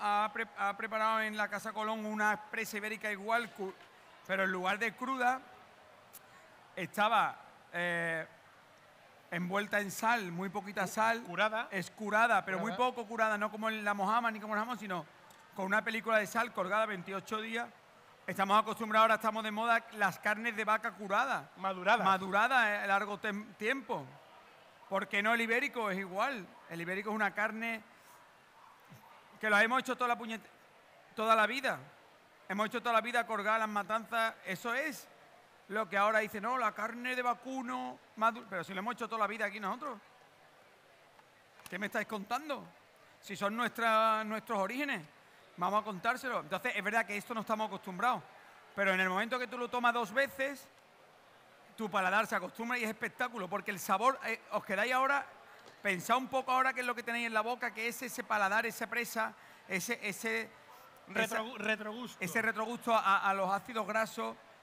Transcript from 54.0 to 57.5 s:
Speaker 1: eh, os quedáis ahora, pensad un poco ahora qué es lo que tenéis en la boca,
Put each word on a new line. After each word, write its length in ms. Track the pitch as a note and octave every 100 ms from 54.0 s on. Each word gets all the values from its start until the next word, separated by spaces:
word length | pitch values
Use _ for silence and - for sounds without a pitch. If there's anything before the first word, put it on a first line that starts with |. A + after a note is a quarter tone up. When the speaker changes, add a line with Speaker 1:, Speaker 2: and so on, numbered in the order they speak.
| B3 C4
Speaker 1:
eh, 160 | A3+ A3 -
os 120 | G#3
quedáis 280 | - F#3+ A#3
ahora, 340 | B3+ C4+ C#4+ - - - - - -
pensad 340 | G#3 F#3 F#3 B3
un 120 | B3+
poco 240 | C4 B3+
ahora 200 | B3+ C4
qué 80 | B3+
es 60 | B3
lo 80 |
que 80 | A#3
tenéis 240 | A#3 A#3 A#3
en 80 |
la 80 | A3
boca, 300 | A3